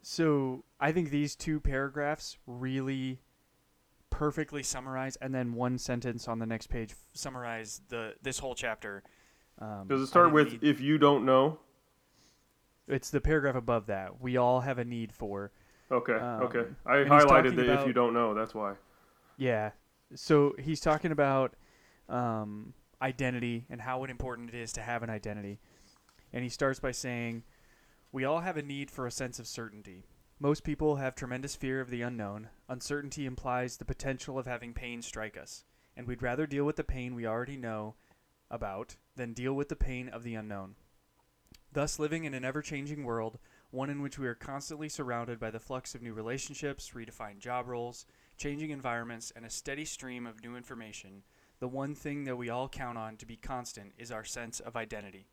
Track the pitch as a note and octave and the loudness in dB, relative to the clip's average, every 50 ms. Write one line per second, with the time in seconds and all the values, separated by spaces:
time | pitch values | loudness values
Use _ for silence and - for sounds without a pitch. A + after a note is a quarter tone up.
0 | _ - - - E3 D#3 D3 C#3+ C3+ C3 B2+ - - _ _ _ C#3 D3 D#3 F#3 | _ -10 0 2 4 6 6 4 4 0 -2 -6 -10 _ _ _ 0 2 4 2
1 | F3 D3 C#3 D3 D3 C#3+ - - - E3 D#3 D3+ - - C3 C3 C#3 C#3 C3+ D3 | 2 2 2 0 0 0 -2 -6 -2 -2 -2 2 2 2 2 2 -2 -2 -2 -2
2 | D3 C#3+ D#3 - - - - - _ - B2 B2 B2+ C3 C3 C3+ C3 C3+ C3+ C3+ | 0 0 -2 -4 -6 -14 -14 -14 _ -12 -8 -6 -4 -2 -2 -2 0 -2 -2 -2
3 | C3 C3 C3 B2+ _ _ _ _ _ _ _ _ _ _ _ _ _ _ _ _ | -2 -4 -6 -8 _ _ _ _ _ _ _ _ _ _ _ _ _ _ _ _
4 | _ _ - - D3+ D3+ C#3 E3 D3+ - D3 D3 C3 - - C3 B2+ C3+ C3 C3 | _ _ -2 0 0 0 0 -2 -4 -4 -6 -6 -4 -4 -6 -6 -6 -6 -4 -4
5 | C3 C3+ B2+ - C3 C3 C3 C3 B2 A#2+ A#2 A#2 B2 B2 B2+ B2 - - B2+ A#2+ | -4 -4 -6 -6 -6 -2 -2 0 0 0 0 0 0 0 0 0 -2 -2 -2 -2
6 | A#2+ B2 A#2 A#2 - - A#2 A2+ A2+ A2+ A#2 A2+ - - - A#2+ A2+ G#2 - - | -2 -2 -4 -4 -4 -4 -4 -2 -2 -2 -4 -4 -4 -4 -4 -4 -4 -6 -10 -18
7 | - _ _ - - C#3+ C3 B2+ B2 A#2+ A#2 A2+ A2 G#2 - - - _ B2 A#2 | -20 _ _ -10 -8 -8 -8 -6 -6 -6 -6 -6 -8 -10 -12 -14 -12 _ -6 -6
8 | A2+ A2 - _ - C3+ B2 - C3 C3 B2 - - A#2+ A2 - - G#2+ G2+ G2 | -6 -6 -8 _ -6 -6 -4 -4 -4 -6 -6 -4 -2 -4 -4 -4 -6 -8 -8 -10
9 | - - _ _ _ _ _ _ _ _ _ - A2 G#2+ G#2+ G2 G2 F#2+ C3+ C3 | -12 -16 _ _ _ _ _ _ _ _ _ -12 -10 -10 -8 -10 -2 0 2 2
10 | C3+ C3+ - F3 F3 E3 D3+ D3+ D3 D3 A#2+ A#2 - D3 C#3 C3 B2+ C#3+ D#3 D3+ | 2 6 8 10 10 12 10 8 8 8 4 2 4 4 4 4 4 4 6 10
11 | D3 C#3+ C#3+ C3 G#2+ C3 C3 C3 C3+ D3+ D#3+ - - _ _ _ _ _ _ _ | 10 10 10 8 8 8 8 8 8 6 4 -2 -14 _ _ _ _ _ _ _
12 | _ _ _ _ _ _ _ _ _ _ _ _ _ _ _ _ _ - C#3 C3 | _ _ _ _ _ _ _ _ _ _ _ _ _ _ _ _ _ -2 -2 -2
13 | - - - C#3 - D3+ D#3 D#3 C3+ C#3+ B2+ C3 A#2 A#2+ A#2+ A2+ G2+ G#2+ G2+ F#2+ | -2 0 -2 2 4 4 4 4 4 2 0 0 0 2 0 0 2 -2 -4 -4
14 | F#2+ F#2 F#2+ A#2+ B2+ B2+ B2 B2 B2 B2 B2+ B2+ A#2+ C#3 C3 A#2+ A#2+ A#2+ A#2+ A#2 | -4 -8 -10 -8 -4 0 2 4 6 6 6 4 2 0 -2 -2 -4 -4 -4 -6
15 | A2+ G#2+ - - A2+ G#2 G2+ G2 G2+ G2 _ _ - _ _ _ _ _ B2+ B2 | -6 -6 -8 -8 -6 -6 -4 -6 -6 -8 _ _ -20 _ _ _ _ _ 2 2
16 | A#2+ - A#2 A2 A#2 A#2+ A#2+ A2 B2+ B2 - A#2+ A#2 A#2+ - - - - B2+ C#3 | 4 4 2 2 2 -2 0 0 0 0 0 0 -2 -2 -6 -8 0 4 6 6
17 | C#3 C#3 D3 D3 D3 C#3 C3+ C3+ B2+ B2+ A#2+ A#2+ B2 B2 C#3+ C#3 C#3 C3+ A#2+ B2 | 10 12 12 12 12 12 12 10 10 8 4 4 4 6 6 4 4 4 4 4
18 | B2 A#2 A#2 A#2+ A#2+ A2 G#2 G#2+ A2 A2 - A2 G#2+ G2 G2 - _ _ _ _ | 4 4 4 4 2 4 2 0 -2 -2 -4 -4 -4 -4 -4 -8 _ _ _ _
19 | _ _ _ _ _ _ _ - C3 B2+ A#2+ G#2+ G#2+ G#2+ - - _ _ _ _ | _ _ _ _ _ _ _ -2 0 2 2 2 0 -2 -6 -10 _ _ _ _
20 | _ _ C#3 - - - D#3+ D3 C#3+ C#3+ - - C3+ D3+ D#3+ D3 - E3 D3+ D3+ | _ _ -16 -14 2 6 8 8 8 6 2 -2 -4 -4 -4 0 2 2 2 4
21 | - E3+ D#3 D3 C#3+ C#3 C3+ C3+ C3 B2 - - - _ _ _ _ _ _ _ | 2 0 4 4 4 6 6 4 4 2 0 -8 -20 _ _ _ _ _ _ _
22 | _ - B2 B2 B2 A#2 A2+ A2 G#2+ G#2 G#2 G#2 G#2+ - - - _ _ _ _ | _ -4 -2 -2 0 0 -2 -2 -4 -6 -8 -10 -12 -14 -18 -20 _ _ _ _
23 | C3 C3 C3 B2+ C#3 B2+ B2+ B2 A#2+ A#2+ A#2 A#2 B2 - - A#2+ A2 B2+ B2+ B2+ | -4 -4 -2 0 -2 -2 0 -2 -2 -2 -4 -4 -6 -10 -12 -10 -6 -6 -4 -4
24 | C3 C3 B2+ A#2+ B2+ B2+ A#2+ A#2 A#2+ A#2 A2+ A#2+ A#2 A2 - A2+ G#2+ A#2 A#2+ A#2 | -6 -8 -6 -6 -6 -6 -6 -8 -10 -12 -10 -10 -10 -8 -8 -8 -6 -2 2 2
25 | A#2 A2+ A2 G#2 - A2+ G#2 G#2 G2+ G2+ G2+ - _ _ - _ - - _ _ | 4 4 2 -2 -2 -4 -4 -4 -4 -6 -6 -8 _ _ -20 _ -20 -20 _ _
26 | _ _ _ _ _ _ - B2 B2+ B2 - - C#3+ C3+ C3+ - - C3 B2 - | _ _ _ _ _ _ -6 -4 -4 -4 0 2 2 2 2 2 -2 -4 -4 -2
27 | - B2+ B2 A#2+ A#2 A#2 A#2 A#2 A2+ - _ _ _ _ _ _ _ _ _ _ | -4 -4 -2 -2 -2 -4 -4 -6 -10 -14 _ _ _ _ _ _ _ _ _ _
28 | _ _ - C3+ C3 C3+ D#3 E3 E3+ F#3 F3 D#3 C#3+ C#3+ C#3 C#3 C#3+ C3+ - - | _ _ -4 -2 0 2 2 2 0 -2 -4 -4 -4 -6 -6 -6 -8 -8 -6 -6
29 | C3 B2 - - C3+ B2 - - A#2 - - - A#2 A2 G#2 G#2 G#2 G2+ F#2 F#2 | -6 -6 -4 -4 -6 -6 -6 -10 -12 -10 -8 -8 -10 -10 -12 -16 -18 -18 -18 -18
30 | G2 _ _ _ _ _ _ _ C#3+ C#3+ D3+ D3 - D#3+ D3 - D#3 D3+ D3 C#3 | -20 _ _ _ _ _ _ _ 2 2 2 2 0 -6 -2 0 2 2 2 2
31 | C3+ C3 B2+ - C#3+ B2 B2 B2+ C3+ C#3+ - - - C3 C3 C3+ C3 B2 B2 A#2+ | -2 -4 -4 -6 -8 -6 -6 -6 -6 -8 -8 -6 -4 -2 -2 -2 -4 -4 -4 -4
32 | A#2+ A#2+ B2 A#2 G#2 G2 G2+ G#2+ A2 A2+ - _ _ - B2+ B2+ - - C#3+ D3 | -4 -4 -4 -4 -6 -6 -6 -8 -12 -14 -18 _ _ -10 -10 -8 -4 -4 -4 -4
33 | C#3+ C#3 B2+ D3+ C#3+ C3 B2+ - - C3 B2 B2 B2+ B2+ - - - - B2+ - | -4 -6 -8 -6 -6 -6 -6 -6 -4 -2 -2 0 -2 -4 -6 -10 -8 -8 -8 -4
34 | - C3+ C3 B2+ - - C3 C3+ B2 B2 B2 A#2 A#2+ A#2+ A#2 - C3 A#2+ A#2+ A#2 | -4 -4 -4 -4 -6 -6 -6 -6 -4 -4 -6 -8 -8 -10 -10 -8 -8 -8 -8 -8
35 | A#2 - - A2+ A2 G#2+ - F2+ C2+ - - - _ _ _ _ _ _ _ - | -10 -10 -8 -8 -8 -8 -8 -14 -16 -16 -16 -18 _ _ _ _ _ _ _ -12
36 | B2 A#2+ B2 A#2 C3 B2 A#2+ C3+ D#3+ D3 C#3 C#3 C#3+ D3 D3+ - D3+ - C3+ C3 | -8 -8 -6 -4 -2 -2 0 0 -2 -2 0 0 0 0 0 -2 -2 -4 -2 -4
37 | B2 B2 B2+ A#2+ A#2 A2+ A2 A#2 A#2+ C3+ C#3 C3+ B2 A#2 A2 G#2+ G#2+ A2 A2 _ | -4 -6 -6 -4 -4 -2 -2 -2 -4 -6 -8 -8 -6 -6 -6 -6 -6 -8 -12 _
38 | _ _ _ _ _ _ _ _ _ _ - A#2+ A2+ G2+ F#2+ G2 A2+ - - _ | _ _ _ _ _ _ _ _ _ _ -8 -6 -6 -6 -6 -8 -8 -10 -14 _
39 | _ _ _ - B2 A#2 A2+ A#2+ B2 C3 C#3 C3+ D3 C#3+ D#3+ - - C3 B2+ B2 | _ _ _ -8 -8 -8 -6 -4 -2 -2 0 -2 -2 -4 0 0 0 0 0 -6
40 | B2+ B2+ G#2 A#2 A#2 A#2+ A2+ A2 G#2+ G#2+ G#2 G2 F#2+ F#2+ G2+ _ _ _ _ _ | -8 -8 -12 -10 -8 -8 -8 -8 -6 -8 -8 -8 -8 -12 -14 _ _ _ _ _
41 | _ _ _ _ _ _ _ _ _ _ - - _ _ - C#3+ C#3+ D3 - - | _ _ _ _ _ _ _ _ _ _ -20 -20 _ _ -4 -2 -2 -2 -2 -2
42 | D3+ D3+ D#3 E3 E3 D3 C3+ C3 B2+ C3 C3 D3+ D3 - D3+ C#3+ C#3 D3 D3+ D3 | -2 -2 -2 -2 -4 -6 -6 -4 -4 -4 -4 -4 -6 -6 -8 -8 -6 -6 -8 -6
43 | C#3 A#2+ A#2 A#2 A2 A2+ - - - _ _ _ _ _ - B2+ C3+ C#3+ C#3+ C#3+ | -4 -4 -2 -2 -2 -4 -6 -10 -20 _ _ _ _ _ -6 -6 -4 -4 -4 -4
44 | C#3+ C#3 - C#3 C3 B2 A#2 _ - - C3+ C#3 C#3+ - D#3+ D3 D#3 D3+ - - | -6 -6 -6 -4 -4 -4 -4 _ -8 -10 -8 -8 -8 -10 -10 -10 -8 -8 -6 -6
45 | C#3+ B2 B2 A#2 A#2 A#2 A#2+ A2+ A#2 A2 G#2+ A2+ - - C3 B2+ - - - A#2+ | -4 -4 -2 -4 -4 -6 -6 -6 -6 -6 -6 -8 -8 -6 -8 -6 -6 -8 -14 -12
46 | A#2+ A#2 A2 A2 A2 A2+ B2+ C#3 - - D3 - - C#3+ C#3 - - - - B2 | -10 -10 -8 -6 -6 -4 -4 -6 -6 -10 -10 -6 -6 -6 -6 -6 -12 -14 -14 -14
47 | A2+ A2+ - - A2+ G#2 G2+ G2+ - B2 B2 B2 B2 B2 B2 A#2+ A#2+ A#2+ A#2+ - | -14 -14 -12 -12 -12 -12 -12 -14 -8 -4 -4 -4 -4 -4 -6 -6 -6 -8 -10 -14
48 | - _ _ _ _ _ _ - - D3 C#3+ D3 D#3 D#3 D3 C#3 C3 B2+ A#2+ A#2 | -20 _ _ _ _ _ _ -8 -6 -6 -4 -4 -6 -8 -8 -6 -4 -4 -4 -2
49 | A#2 A#2 A#2 A2+ A#2 - - A#2 A#2 A2+ - - - C#3+ C#3 C#3+ D#3 D3+ - - | -4 -6 -10 -10 -12 -14 -14 -14 -14 -12 -12 -10 -8 -8 -6 -6 -6 -10 -10 -10
50 | - B2+ B2 B2 A#2+ A#2 A2 G#2+ A2 A#2+ A#2+ B2 A#2+ - C3 A#2 A2+ G#2+ G#2 - | -10 -10 -8 -8 -10 -10 -12 -14 -14 -14 -14 -14 -14 -14 -14 -14 -14 -14 -14 -16
51 | - G2 G2 G2 G2 _ _ _ _ _ _ _ B2+ B2+ B2+ C3+ C#3 C#3 D3 - | -16 -18 -20 -20 -20 _ _ _ _ _ _ _ -8 -6 -6 -6 -6 -6 -6 -8
52 | - D3+ C#3+ D3 C#3+ C3+ B2+ B2 B2 A#2 A#2 D#3+ D#3+ C3+ - - C3+ B2 A#2 A#2 | -8 -8 -6 -6 -4 -6 -6 -6 -4 -4 -4 -4 -4 -6 -6 -8 -8 -8 -8 -8
53 | A2 A2 A2 G#2 A#2+ A2+ A#2 - - C#3 C3+ B2 A#2+ - - A2+ G2+ G2+ - - | -10 -10 -12 -14 -16 -18 -18 -12 -10 -8 -8 -6 -8 -10 -14 -16 -18 -20 -18 -18
54 | A#2 A#2 B2 A2 A2 - - B2 A#2 A2+ A#2 - - A#2+ A2+ A#2+ A2+ A2 A2+ G#2+ | -12 -10 -10 -10 -8 -8 -10 -10 -10 -10 -10 -10 -12 -8 -6 -6 -6 -6 -8 -10
55 | G#2 G2 F#2+ G2 G2 _ | -10 -12 -16 -18 -20 _